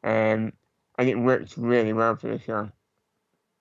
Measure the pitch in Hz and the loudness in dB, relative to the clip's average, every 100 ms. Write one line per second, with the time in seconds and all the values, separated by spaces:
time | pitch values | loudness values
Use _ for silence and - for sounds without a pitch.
0 | - 110 110 110 110 - _ _ _ - | -2 0 2 0 -2 -8 _ _ _ -2
1 | 127 110 123 127 - - 117 120 110 110 | 0 2 2 2 -2 -6 0 2 2 2
2 | 113 110 117 110 - 107 104 - _ _ | 0 0 -4 -8 -6 -6 -6 -12 _ _
3 | _ _ _ _ _ _ | _ _ _ _ _ _